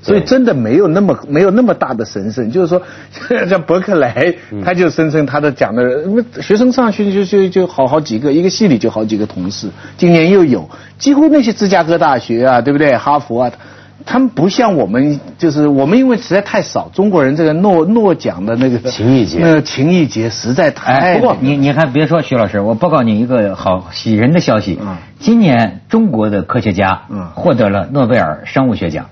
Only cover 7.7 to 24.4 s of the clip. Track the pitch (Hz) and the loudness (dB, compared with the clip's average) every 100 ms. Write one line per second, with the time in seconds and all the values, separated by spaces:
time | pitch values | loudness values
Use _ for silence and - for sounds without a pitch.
7.7 | - 131 151 147 110 143 143 185 175 214 | 0 0 0 -2 -4 0 2 0 0 2
8.7 | 123 117 107 110 107 107 - 90 - 104 | 2 0 -2 -4 -4 -4 -6 -8 -8 -12
9.7 | - - - 175 170 165 196 165 110 78 | -12 -20 -2 2 4 4 4 4 2 -4
10.7 | - - - 277 285 311 294 233 208 202 | -20 -20 -6 0 4 4 4 2 0 0
11.7 | 185 160 165 160 127 - 117 131 123 117 | 2 2 2 2 0 -2 0 2 2 2
12.7 | 143 151 120 143 143 131 117 123 - - | 2 2 2 0 -2 -2 -4 -4 -6 -20
13.7 | - - - - 247 262 - 175 190 233 | -20 -20 -20 -4 0 0 0 0 2 0
14.7 | 170 98 113 147 143 - - 170 147 147 | 2 0 0 0 -2 -8 -4 -2 2 2
15.7 | 139 139 226 262 233 - 190 202 214 170 | 2 2 2 2 0 0 -2 0 -4 -4
16.7 | 117 - - 208 180 135 151 160 156 202 | -6 -6 -2 0 2 2 2 0 2 2
17.7 | 175 160 233 208 160 117 87 101 117 131 | 2 2 2 2 0 -4 -6 -4 0 0
18.7 | 120 - - 110 135 104 - 165 156 - | 0 -4 -2 2 2 2 0 2 2 0
19.7 | - 139 180 147 113 117 - - 131 160 | -2 0 2 0 -2 -6 -6 -4 0 0
20.7 | - - 131 175 170 240 175 135 143 139 | -2 -2 0 2 2 2 0 0 0 0
21.7 | 143 160 127 151 156 - 127 104 104 101 | 2 0 0 0 -2 -2 -2 0 -2 -2
22.7 | 110 175 160 117 107 120 127 101 92 98 | 0 0 0 2 0 0 0 -2 -2 -4
23.7 | 92 92 - 120 107 120 170 | -4 -6 -10 -2 2 2 2